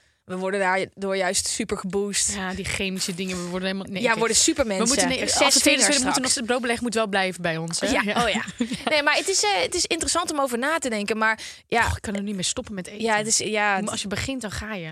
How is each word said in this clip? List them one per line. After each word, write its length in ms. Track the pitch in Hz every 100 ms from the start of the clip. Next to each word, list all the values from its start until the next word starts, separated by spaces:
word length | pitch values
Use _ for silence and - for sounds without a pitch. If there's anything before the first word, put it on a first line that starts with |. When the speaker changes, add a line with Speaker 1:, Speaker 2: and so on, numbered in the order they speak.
| _ _ -
Speaker 1:
we 120 | 185
worden 220 | 190 196
daardoor 560 | 185 190 180 - 196 190
juist 320 | 180 196 -
super 300 | - 220 196
geboost. 560 | 190 196 202 190 - 202
Speaker 2:
Ja, 180 | 185
die 120 | 190 185
chemische 500 | - 190 190 - 180
dingen, 280 | 190 185
we 60 | 175
worden 180 | 185 190
helemaal, 240 | 196 190
nee, 100 | 190
Speaker 1:
Ja, 80 | 240
Speaker 2:
oké. 100 | 226
Speaker 1:
worden 180 | 226 220
supermensen. 460 | - 311 233 190 226
Speaker 2:
We 60 | 269
moeten, 60 | 254
nee, 180 | 247 208
Speaker 1:
Zes 140 | -
Speaker 2:
adverteerders, 220 | 285 277 285 285 294
Speaker 1:
vingers 120 | 285
Speaker 2:
we 60 |
moeten 180 | 254 -
nog, 100 | 254
Speaker 1:
straks. 40 | 294
Speaker 2:
het 100 | 220
broodbeleg 360 | 247 240 233
moet 120 | 240
wel 140 | 214 220
blijven 340 | 196 190 180
bij 160 | 170 160
ons, 220 | 165 165
hè? 80 | 196
Speaker 1:
Ja, 140 | 269 202
Speaker 2:
Ja. 180 | 208
Speaker 1:
oh 60 | 233
ja. 140 | 196 214 - 233 233 -
Nee, 180 | 302
maar 120 | 294 294
het 120 | 349
is, 160 | 381
eh, 60 | 415 381
het 140 | - 349
is 100 | -
interessant 460 | 330 285 330 349
om 80 | 302
over 180 | 269 240
na 200 | 277 320
te 120 | 269
denken, 280 | 214 202 220
maar 220 | 220 220 - - _
ja. 180 | 233 214
Speaker 2:
Och, 100 | -
ik 60 |
kan 140 | - 202
er 60 |
niet 120 | 202 196
meer 80 |
stoppen 300 | 170 - 233
met 140 | 196 180
eten. 140 | 208
Speaker 1:
Ja, 140 | 220 214
het 120 | 220
is, 100 | 220
ja, 420 | - 214 208 196
Speaker 2:
Maar 100 | 208
als 100 | 226
je 60 | 196
begint, 340 | 196 - 262
dan 100 | 220
ga 220 | - 214
je. 180 | 208 160